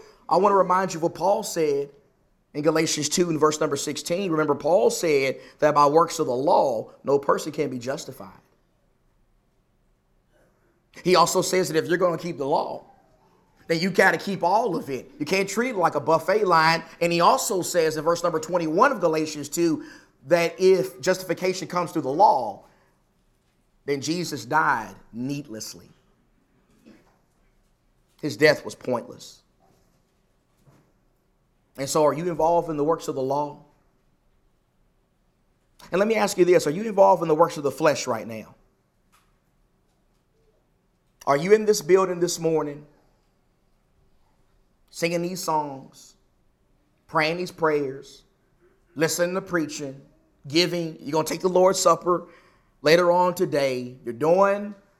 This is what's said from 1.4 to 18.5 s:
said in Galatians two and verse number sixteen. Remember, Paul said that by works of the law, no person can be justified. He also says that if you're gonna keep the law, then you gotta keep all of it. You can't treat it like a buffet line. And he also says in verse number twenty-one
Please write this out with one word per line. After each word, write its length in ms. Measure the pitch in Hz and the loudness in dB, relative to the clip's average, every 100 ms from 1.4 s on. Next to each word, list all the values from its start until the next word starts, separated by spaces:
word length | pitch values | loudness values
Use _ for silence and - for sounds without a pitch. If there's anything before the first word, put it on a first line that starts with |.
said 460 | 208 - 151 143 143 - _ _ _ _ _ 143 | -2 -2 -2 -2 -4 -10 _ _ _ _ _ -4
in 80 | |
Galatians 440 | 151 160 160 151 143 | 0 2 0 -2 -2
two 220 | - 175 | -2 0
and 100 | 151 | 2
verse 200 | 151 151 | 2 2
number 180 | 156 139 | -2 -4
sixteen. 540 | - 143 - 175 202 | -6 -8 -6 -4 -2
Remember, 240 | 156 151 135 | -2 0 -2
Paul 340 | 139 185 233 | 2 2 2
said 500 | 226 170 143 135 131 - - | 0 0 2 0 -4 -10 -2
that 160 | 151 143 | 0 4
by 100 | 143 | 4
works 320 | 156 165 - | 6 2 0
of 80 | 135 | -2
the 80 | |
law, 560 | 123 147 214 156 113 - - | -2 2 2 2 -2 -6 -8
no 160 | - 143 | 0 0
person 320 | - 196 165 | 2 -2 -2
can 180 | 151 143 | -4 -4
be 80 | 127 | -6
justified. 540 | 120 143 - 123 95 - _ _ _ _ _ _ _ _ _ _ _ _ _ _ _ _ _ _ _ _ _ _ _ _ _ - | -8 -10 -10 -16 -20 -20 _ _ _ _ _ _ _ _ _ _ _ _ _ _ _ _ _ _ _ _ _ _ _ _ _ -8
He 120 | 175 175 | 2 4
also 280 | 165 190 | 4 2
says 240 | - 185 165 | 0 0 0
that 100 | 156 | -2
if 100 | 156 | 0
you're 120 | 175 | 0
gonna 180 | 180 160 | 0 -2
keep 200 | 170 139 | -6 -8
the 100 | 139 | -4
law, 380 | 165 - 151 - _ _ _ _ _ _ _ - | -2 -4 -10 -16 _ _ _ _ _ _ _ -4
then 120 | 165 | -2
you 120 | 185 | 0
gotta 260 | 175 190 165 | 2 4 2
keep 260 | - 185 | -2 -4
all 320 | 170 202 240 160 | 0 0 0 -4
of 140 | 117 | -6
it. 220 | 127 - - | -10 -10 -10
You 80 | 147 | -4
can't 200 | 190 190 | -2 -2
treat 220 | - 247 | -2 -4
it 60 | 214 | 0
like 180 | 165 | 0
a 60 | 147 | 0
buffet 440 | 135 160 160 202 | 0 0 2 0
line. 400 | 202 170 160 165 - - | 2 4 4 2 -2 -4
And 120 | 170 | -2
he 80 | 170 | 2
also 400 | 180 254 - 196 | 4 4 0 -4
says 360 | 160 175 160 151 | -2 0 0 0
in 60 | |
verse 200 | 151 170 | -2 0
number 160 | 175 160 | 0 -4
twenty-one 520 | 156 | -2